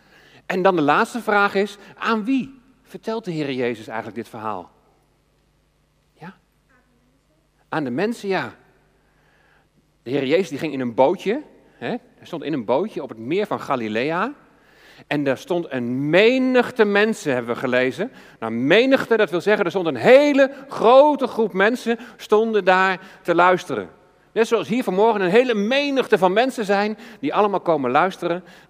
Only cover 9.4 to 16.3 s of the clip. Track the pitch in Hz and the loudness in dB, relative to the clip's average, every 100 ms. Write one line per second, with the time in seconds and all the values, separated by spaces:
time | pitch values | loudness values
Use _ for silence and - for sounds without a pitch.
9.4 | _ _ _ _ _ _ - 143 131 170 | _ _ _ _ _ _ -6 -4 0 0
10.4 | 196 139 160 135 123 113 135 190 190 262 | 0 -6 -6 -6 -6 2 2 2 -4 -6
11.4 | - - _ _ 156 240 - _ - 160 | -8 -20 _ _ -8 -8 -12 _ -16 -12
12.4 | 143 151 104 131 214 180 - 113 113 185 | -6 -6 -2 -2 -2 -6 -12 -12 -6 -4
13.4 | 208 120 - 135 110 107 143 170 233 294 | -4 -6 -4 -4 -2 -2 -2 -2 -4 -8
14.4 | _ _ _ _ - - - 147 143 123 | _ _ _ _ -20 -20 -6 -4 -2 -4
15.4 | - 175 170 131 120 127 147 170 220 | -2 -4 -4 -6 -4 -4 2 4 4